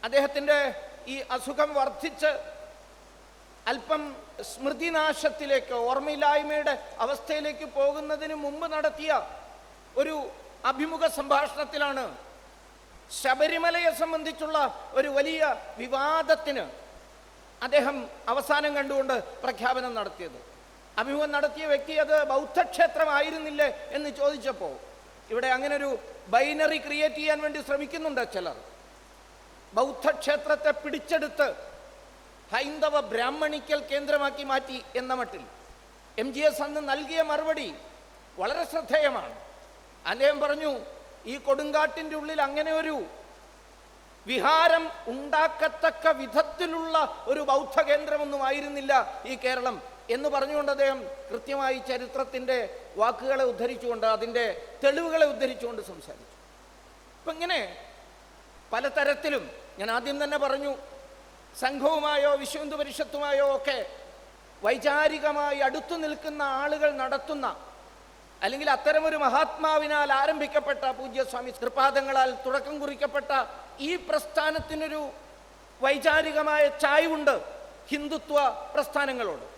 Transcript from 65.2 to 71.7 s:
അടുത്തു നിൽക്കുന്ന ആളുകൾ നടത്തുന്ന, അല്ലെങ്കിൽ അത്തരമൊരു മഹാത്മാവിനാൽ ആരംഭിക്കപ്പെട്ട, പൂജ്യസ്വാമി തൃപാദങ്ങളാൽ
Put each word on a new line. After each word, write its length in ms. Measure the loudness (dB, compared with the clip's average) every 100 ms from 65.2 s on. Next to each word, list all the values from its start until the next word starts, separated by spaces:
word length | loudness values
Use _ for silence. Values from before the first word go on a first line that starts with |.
| 0 0 0 2
അടുത്തു 360 | 0 0 -4 -4
നിൽക്കുന്ന 480 | -4 -4 -8 -4
ആളുകൾ 460 | -2 0 0 2 2
നടത്തുന്ന, 560 | 2 -2 -2 -4 -4 -4 -6 -14 -20 -20 -20 -20 -20 -20 -4
അല്ലെങ്കിൽ 260 | -2 0 2
അത്തരമൊരു 480 | 4 4 4 2 2
മഹാത്മാവിനാൽ 960 | 4 4 2 0 2 2 2 2 4
ആരംഭിക്കപ്പെട്ട, 720 | 4 4 0 0 0 0 -2 -2
പൂജ്യസ്വാമി 600 | -4 -6 -4 -4 -4 -8
തൃപാദങ്ങളാൽ 800 | -4 -2